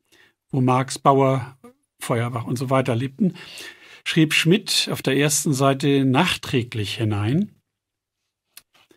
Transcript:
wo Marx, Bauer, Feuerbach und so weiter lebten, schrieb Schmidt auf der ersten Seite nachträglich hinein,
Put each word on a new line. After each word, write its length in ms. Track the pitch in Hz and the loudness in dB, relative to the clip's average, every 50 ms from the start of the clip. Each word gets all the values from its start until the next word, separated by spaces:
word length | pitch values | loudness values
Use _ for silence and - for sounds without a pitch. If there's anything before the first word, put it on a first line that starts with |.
| _ _ _ _ _ _ _ _ _ _ | _ _ _ _ _ _ _ _ _ _
wo 100 | - 135 | 0 2
Marx, 380 | 127 127 127 131 131 131 - - | 2 4 4 2 0 -2 -6 -6
Bauer, 580 | - 147 135 135 139 131 135 131 131 - - _ - 247 - _ _ _ _ _ | -4 -2 0 2 2 2 0 -2 -6 -10 -14 _ -20 -20 -20 _ _ _ _ _
Feuerbach 460 | - - 135 113 117 120 127 117 113 | -8 -4 -4 -4 -4 -4 -8 -8 -8
und 100 | - 127 | -6 -6
so 120 | 120 139 131 | -6 -4 0
weiter 260 | 135 135 123 127 117 | 0 0 0 0 -2
lebten, 380 | 117 135 135 135 - 214 175 - - - - - - - - - - - - - - | -2 -4 -6 -4 -2 -2 -2 -2 -4 -12 -18 -18 -18 -18 -18 -20 -20 -20 -20 -20 -12
schrieb 300 | - - - 160 156 151 | -10 -2 2 2 2 4
Schmidt 560 | - - - 156 175 - - - - - - - | 2 2 4 4 2 2 2 -2 -2 -2 -2 -2
auf 120 | 151 - | -4 -4
der 140 | - 139 135 | -2 0 0
ersten 360 | 139 143 151 151 - - 170 | 2 2 2 0 0 0 0
Seite 520 | 139 127 139 139 135 135 151 143 139 139 135 | 2 4 4 2 2 2 2 2 2 4 4
nachträglich 920 | 135 123 143 185 180 - - - - - 127 113 113 - 110 104 101 - | 4 4 4 2 2 0 -4 -4 -2 -2 -2 -2 -2 -4 -6 -4 -4 -4
hinein, 580 | - 117 107 104 101 104 110 139 175 214 - - _ _ _ _ _ _ _ _ _ _ _ _ _ _ _ _ _ _ _ _ - - _ _ _ _ _ _ | -2 -2 0 0 0 0 0 0 0 -2 -4 -8 _ _ _ _ _ _ _ _ _ _ _ _ _ _ _ _ _ _ _ _ -20 -20 _ _ _ _ _ _